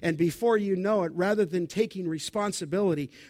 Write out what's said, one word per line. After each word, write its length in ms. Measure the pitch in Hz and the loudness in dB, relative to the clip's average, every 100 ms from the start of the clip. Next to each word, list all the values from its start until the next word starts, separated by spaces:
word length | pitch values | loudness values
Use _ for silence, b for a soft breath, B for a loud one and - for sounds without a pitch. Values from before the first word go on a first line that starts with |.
And 160 | 170 156 | -2 2
before 400 | 170 - 233 220 | 0 2 2 2
you 200 | 202 185 | 2 0
know 260 | 196 214 | 2 0
it, 100 | 170 | 0
rather 320 | 160 185 214 | 0 2 2
than 220 | 185 180 165 | 2 0 -2
taking 420 | 196 226 190 175 | -2 -2 -2 -6
responsibility, 1000 | 160 - 214 208 - 151 180 202 151 139 B | -6 -4 -4 -4 -4 -4 0 0 0 -4 B